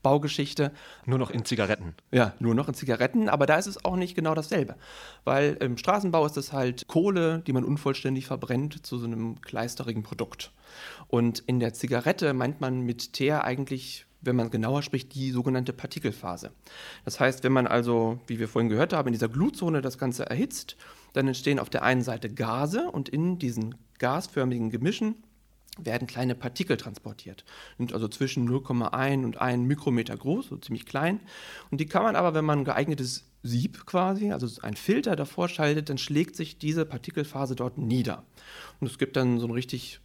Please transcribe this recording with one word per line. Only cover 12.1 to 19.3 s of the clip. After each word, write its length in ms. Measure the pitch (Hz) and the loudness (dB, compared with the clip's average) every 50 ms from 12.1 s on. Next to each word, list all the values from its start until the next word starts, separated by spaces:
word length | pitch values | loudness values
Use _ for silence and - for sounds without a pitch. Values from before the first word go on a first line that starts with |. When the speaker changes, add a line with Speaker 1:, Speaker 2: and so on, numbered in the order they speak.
| 156 - 175 147 135 | 0 2 2 0 2
Speaker 1:
meint 280 | 127 123 127 147 - | 2 0 0 -2 -2
man 180 | 135 131 127 127 | -2 -2 -2 0
mit 320 | 127 120 120 120 - - | -2 -2 -2 -4 -6 -10
Teer 320 | - - 135 139 151 143 - | -2 0 2 2 2 2 2
eigentlich, 640 | - 127 139 139 - 139 127 - - - - - _ _ _ - | 0 0 -2 -4 -4 -6 -8 -8 -12 -14 -14 -16 _ _ _ 0
wenn 120 | 131 123 | 2 2
man 120 | 123 117 113 | 2 2 2
genauer 340 | 113 113 110 117 135 143 143 | 0 -2 0 2 0 0 0
spricht, 300 | - - 127 127 - - | 0 -2 -4 -4 -4 -6
die 160 | 135 135 131 | -4 -2 0
sogenannte 420 | 127 123 120 135 131 127 127 135 127 | 0 0 2 2 2 0 0 -2 -6
Partikelphase. 800 | - - - - 156 - 120 104 - - 92 87 87 - - - _ _ - - - - - - - - | -6 -8 -10 -8 -4 -4 -4 -4 -2 -6 -8 -8 -8 -10 -16 -16 _ _ -20 -20 -18 -16 -18 -18 -10 -10
Das 160 | - - - | -10 0 4
heißt, 240 | 131 131 131 - - | 4 4 4 2 2
wenn 80 | 131 | 4
man 160 | 135 131 123 | 4 6 4
also, 540 | - - 120 117 120 120 117 113 113 117 123 - | 4 4 4 4 4 4 4 4 2 0 -2 -6
wie 140 | - 120 113 | -8 -4 -4
wir 80 | 113 | -4
vorhin 220 | 107 - 113 117 113 | 0 2 2 2 4
gehört 240 | 107 113 156 165 185 | 4 4 2 2 2
haben, 160 | 156 139 127 | 0 2 0
in 40 | 117 | 2
dieser 140 | 110 117 | 0 0
Glutzone 540 | 110 | 0